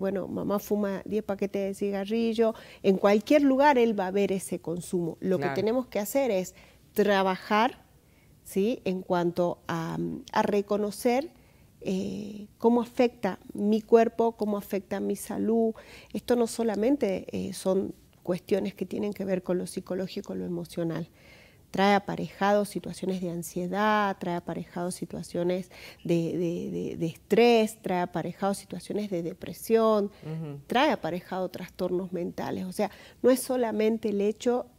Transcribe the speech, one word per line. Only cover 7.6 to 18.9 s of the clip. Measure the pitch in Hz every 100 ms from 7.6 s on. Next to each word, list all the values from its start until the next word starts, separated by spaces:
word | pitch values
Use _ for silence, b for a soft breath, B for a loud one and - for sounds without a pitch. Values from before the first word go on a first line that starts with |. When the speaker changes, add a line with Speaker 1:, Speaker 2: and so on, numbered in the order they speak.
| 240 - _ _ b b b b
Speaker 1:
¿sí? | - - 202 254 -
En | 185
cuanto | - 180 175 170 175 - -
a, | 165 165 165 170 165 -
a | -
reconocer, | 214 202 202 202 208 - 247 240 339 - b b b -
eh, | - 190 202 196 208 208 208 -
cómo | 233 240
afecta | 233 - 240 240 196 180 -
mi | 208 202 214
cuerpo, | - 226 226 - 226
cómo | 226 214 202
afecta | 196 196 190 196
mi | 202 202
salud. | - 202 202 226 226 220 B B B
Esto | - -
no | 247 226
solamente, | - 233 202 220 285 208 185 -
eh, | 190 190
son | 190 190 190 202 - - _
cuestiones | - 180 - 196 202
que | -
tienen | 185